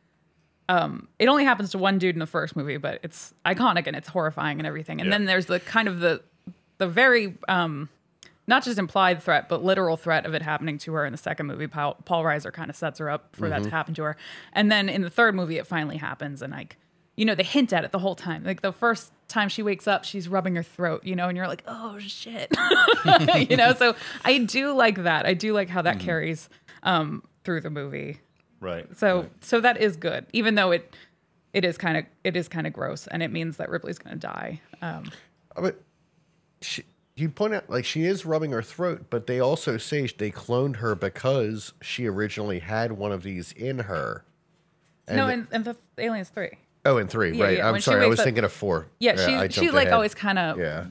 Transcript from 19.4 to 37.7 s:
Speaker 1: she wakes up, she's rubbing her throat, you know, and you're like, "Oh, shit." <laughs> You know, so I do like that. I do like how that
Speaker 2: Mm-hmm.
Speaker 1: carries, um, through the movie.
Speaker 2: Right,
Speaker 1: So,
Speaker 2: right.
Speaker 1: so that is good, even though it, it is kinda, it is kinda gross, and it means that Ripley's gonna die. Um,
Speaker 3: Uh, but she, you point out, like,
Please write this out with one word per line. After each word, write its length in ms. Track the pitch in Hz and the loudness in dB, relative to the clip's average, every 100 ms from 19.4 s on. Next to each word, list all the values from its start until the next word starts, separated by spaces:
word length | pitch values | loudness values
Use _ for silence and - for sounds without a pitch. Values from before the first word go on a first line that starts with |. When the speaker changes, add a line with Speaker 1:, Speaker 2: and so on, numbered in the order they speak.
| 208 | -2
Speaker 1:
she 140 | - | 0
wakes 240 | 208 190 - | -2 -2 0
up, 160 | 196 | 0
she's 240 | - 202 170 | -2 -8 -4
rubbing 280 | 190 180 175 | -2 0 -2
her 80 | |
throat, 380 | 165 - 175 160 - | -4 -4 -4 -4 -6
you 100 | 185 | -4
know, 120 | 180 | -2
and 80 | 180 | -2
you're 100 | 185 | -6
like, 160 | 170 - | -8 -10
"Oh, 300 | 233 226 208 | -12 -12 -12
shit." 540 | 202 - - 226 - - | -14 -14 -12 -10 -2 0
<laughs> 920 | 719 523 679 466 - 359 156 349 247 | 4 6 6 6 6 6 8 4 4
You 80 | 247 | 6
know, 160 | 240 | 6
so 220 | 254 247 220 - - | 8 4 2 -6 -4
I 160 | - 277 | 2 4
do 340 | 226 240 277 | 4 0 0
like 300 | 269 233 190 | 4 4 4
that. 220 | 175 156 - | 2 2 2
I 80 | |
do 200 | 185 214 | 0 0
like 160 | 208 190 | 0 0
how 120 | 180 | 0
that 140 | 170 185 | 0 0
Speaker 2:
Mm-hmm. 80 | 180 | 0
Speaker 1:
carries, 440 | 165 160 160 - _ _ - | -2 -2 -6 -10 _ _ -6
um, 400 | - 175 156 147 - _ | 0 2 0 -6 -12 _
through 180 | - 170 | -6 -4
the 80 | 165 | -4
movie. 500 | 151 139 143 143 143 _ _ _ _ | -8 -8 -8 -10 -12 _ _ _ _
Speaker 2:
Right, 260 | 92 85 85 - | -8 -6 -8 0
Speaker 1:
So, 240 | 208 180 | 2 2
Speaker 2:
right. 100 | 165 - | 0 -12
Speaker 1:
so 180 | - 233 | -2 2
that 180 | 233 233 | 2 2
is 160 | 214 160 | 0 0
good, 300 | 170 - - | -4 -6 -4
even 220 | 220 220 208 | -2 2 2
though 160 | 190 | 2
it, 240 | 175 - - - _ _ _ _ | 2 -2 -20 -20 _ _ _ _
it 100 | 196 | -2
is 140 | 180 165 | -2 -2
kinda, 280 | 180 160 - _ | 0 0 -2 _
it 120 | 190 175 | -4 -4
is 120 | 165 | -6
kinda 220 | 165 156 | -6 -8
gross, 340 | - - 160 - | -6 -8 -8 -8
and 140 | 165 | -6
it 100 | 165 | -4
means 260 | 165 165 151 | -4 -6 -6
that 120 | - | -6
Ripley's 300 | 170 - 165 | -6 -8 -12
gonna 160 | - - | -12 -12
die. 460 | 165 - - 156 - - | -10 -8 -10 -10 -16 -12
Um, 300 | 175 160 - - _ _ _ - | -10 -10 -12 -18 _ _ _ -6
Speaker 3:
Uh, 60 | |
but 200 | 180 - _ _ _ _ _ _ _ _ | -4 -6 _ _ _ _ _ _ _ _
she, 220 | - - - _ _ - | -10 -10 -12 _ _ -6
you 140 | 160 | -6
point 240 | 143 214 | -2 -2
out, 160 | 208 | -2
like, 160 | - | -4